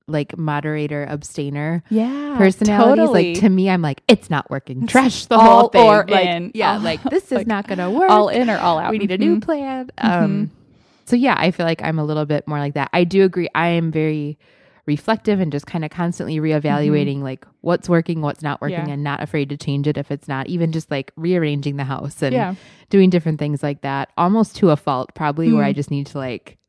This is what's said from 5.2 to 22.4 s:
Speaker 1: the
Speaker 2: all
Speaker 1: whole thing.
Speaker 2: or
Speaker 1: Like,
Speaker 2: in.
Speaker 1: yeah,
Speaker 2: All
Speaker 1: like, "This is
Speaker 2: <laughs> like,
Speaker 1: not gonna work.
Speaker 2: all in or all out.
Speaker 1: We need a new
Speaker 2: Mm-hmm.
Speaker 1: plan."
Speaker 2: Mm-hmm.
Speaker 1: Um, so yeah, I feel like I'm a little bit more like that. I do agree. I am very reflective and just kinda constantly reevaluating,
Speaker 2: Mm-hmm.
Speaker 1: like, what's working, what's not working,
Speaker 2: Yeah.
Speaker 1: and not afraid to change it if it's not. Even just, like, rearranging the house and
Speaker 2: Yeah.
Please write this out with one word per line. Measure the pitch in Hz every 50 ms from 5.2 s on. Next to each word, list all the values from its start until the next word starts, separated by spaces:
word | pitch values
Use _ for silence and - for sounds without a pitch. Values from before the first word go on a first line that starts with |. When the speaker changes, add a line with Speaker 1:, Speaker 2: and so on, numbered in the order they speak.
| - -
Speaker 1:
the | 240
Speaker 2:
all | 226 226 226 233 233
Speaker 1:
whole | 240 226
thing. | - 196 233 220
Speaker 2:
or | 208 214 190 180
Speaker 1:
Like, | 208 190 180
Speaker 2:
in. | 180 175 170 170 180 -
Speaker 1:
yeah, | 220 208 170 202
Speaker 2:
All | 208
Speaker 1:
like, | 208 165 160 156 -
"This | - 269 381 -
is | -
Speaker 2:
<laughs> | 262 240
like, | 214 226
Speaker 1:
not | 214 196 208 -
gonna | 196 185 180 180
work. | 202 285 370 381
Speaker 2:
all | 214 214 208 190
in | - 233 254 233
or | 208 -
all | - 175 170 156
out. | - -
Speaker 1:
We | 220 214
need | 202 202
a | 185 190
new | - 311 339
Speaker 2:
Mm-hmm. | 214
Speaker 1:
plan." | 214 - 320 294 277 269 262 262 254 254 - -
Speaker 2:
Mm-hmm. | - - 175 175 165
Speaker 1:
Um, | 156 156 - - 156 - _ _ _ _ _ _ _ _ _ _
so | - 240
yeah, | 240 254 269 190 -
I | - 175
feel | 175 - 175
like | 165 165 - -
I'm | 156 160 160
a | 151
little | 151 151 151 151
bit | 147 151 147 - -
more | 151 147
like | 143 143 143
that. | 147 139 - -
I | 175 180
do | 170 185 196 190
agree. | 185 175 185 170 - -
I | - 165 170
am | 170 170 165 165
very | 156 156 156 156 156 151 147 147 151 - _ _ _ _ _ _ _ _ _ -
reflective | 147 143 - - 220 220 - 220 208 190
and | 190 156
just | 143 143 - -
kinda | - 170 156 151
constantly | - - 175 175 170 - - - 160 156
reevaluating, | 151 156 156 151 147 151 143 147 147 147 147 147 143 143 139 139
Speaker 2:
Mm-hmm. | 139
Speaker 1:
like, | 135 131 - _ - _ _
what's | - 165 175 170 - -
working, | 175 165 165 - 170 160
what's | 151 143 - -
not | 156 147 143 -
working, | - 147 175 170 156 147
Speaker 2:
Yeah. | 143
Speaker 1:
and | 143 147
not | 147 139 -
afraid | - 151 - 156 143 139
to | 143 143
change | - - 139 143 143 147
it | 147 143
if | 143 -
it's | 143 143 _ -
not. | 139 131 135 -
Even | 180 170 165 165
just, | 160 160 156 -
like, | 147 139 139 - -
rearranging | - 160 175 185 175 160 151 147 143 139 143 139 139
the | 139
house | 131 139 - - 143 - - 151
and | 135 254
Speaker 2:
Yeah. | 254